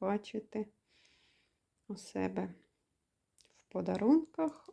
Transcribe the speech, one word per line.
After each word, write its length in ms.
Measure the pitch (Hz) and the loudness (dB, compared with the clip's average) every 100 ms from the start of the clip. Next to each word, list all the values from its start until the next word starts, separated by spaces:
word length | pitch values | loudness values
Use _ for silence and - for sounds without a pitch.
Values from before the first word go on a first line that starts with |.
бачити 680 | 190 208 208 214 214 214 208 - _ _ - _ _ _ _ _ _ _ - | -2 -2 -2 -10 -6 -6 -6 -12 _ _ -20 _ _ _ _ _ _ _ -12
у 80 | 190 | -12
себе 580 | - 196 185 185 185 - _ _ _ _ _ _ _ _ | -6 -2 -2 -2 -4 -8 _ _ _ _ _ _ _ _
в 340 | - _ - | -20 _ -8
подарунках 960 | 185 180 185 214 320 311 - 320 - - | -4 -2 2 6 6 4 -2 -2 -4 -14